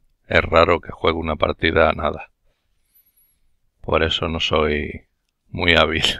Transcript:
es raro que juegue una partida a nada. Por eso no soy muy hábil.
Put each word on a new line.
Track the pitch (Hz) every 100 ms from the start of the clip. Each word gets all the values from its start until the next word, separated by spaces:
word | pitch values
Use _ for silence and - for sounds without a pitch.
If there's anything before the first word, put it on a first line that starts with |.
| _ _ -
es | 87
raro | - 82 85 85
que | -
juegue | - 87 82
una | 80 76
partida | 82 76 82 85 80
a |
nada. | 80 76 80 - _ _ _ _ _ _ _ _ _ _ _ _ _ _ _
Por | - 78
eso | 80 - 82
no | 78
soy | - 78 76 73 73 - _ _ _ _ _
muy | - 87 80
hábil. | 78 80 -